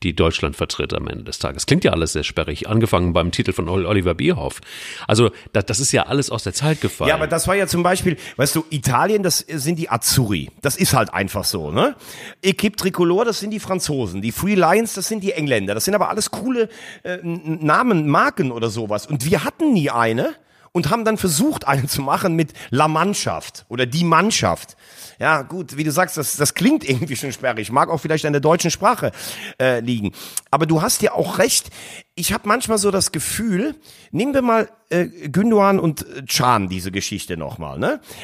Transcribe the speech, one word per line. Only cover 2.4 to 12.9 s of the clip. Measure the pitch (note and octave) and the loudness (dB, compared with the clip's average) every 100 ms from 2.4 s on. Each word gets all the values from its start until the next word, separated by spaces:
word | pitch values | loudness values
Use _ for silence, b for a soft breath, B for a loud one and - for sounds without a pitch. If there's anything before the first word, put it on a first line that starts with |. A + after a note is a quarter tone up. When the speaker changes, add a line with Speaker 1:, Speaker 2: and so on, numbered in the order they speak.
| D#2 D2+ - | -4 -4 0
Speaker 1:
angefangen | A2 A2 F#2 F2+ | 2 4 2 2
beim | E2+ E2+ | 2 2
Titel | - - | 0 -2
von | - F2 | -2 -2
Ol-, | F#2+ F2+ | -2 0
Oliver | G#2 F2+ E2 | 2 2 0
Bierhoff. | D3 D#3 C#2+ - - B B B B | 0 0 -2 -8 -14 B B B B
Also | A2 A2+ - B | 4 2 0 B
da, | A#2 | -2
das | - A#2 | -2 -2
ist | C3+ | 0
ja | B2 - | 0 0
alles | C3+ C3+ | -2 -2
aus | A2+ | -4
der | G2+ - | -6 -2
Zeit | D3 D#3 | 0 0
gefallen. | G#2+ - - | -2 -2 0
Speaker 2:
Ja, | |
aber | D3+ D3+ | 0 0
das | E3 F3 | -2 0
war | |
ja | G3 F#3 | 0 0
zum | F3 | 2
Beispiel, | F3 F#3 F#3 D3+ B B | 2 2 0 -2 B B
weißt | C#3 D#3+ | 0 0
du, | D#3+ | -2
Italien, | D3+ B2+ B2 F3 G#3+ | -2 0 2 4 2
das | F3+ - | 2 -2
sind | - D#3 C3+ E3+ | -4 -4 -2 -2
die | E3 | -2
Azzurri. | A#2 - - A2+ F#2 C2+ - | -2 0 2 2 0 -4 -4
Das | C#3+ - | -4 0
ist | F#3 C3 | 2 2
halt | G#2 | 2
einfach | F#2 G2 G2+ | -2 -4 -2
so, | F2+ G2 D2+ | -4 -4 -2
ne? | F#2 A#3 C4+ B B B B | 0 0 0 B B B B
Equipe | F#3+ - G#3+ - | -2 2 0 0
Tricolore, | F#3+ | -2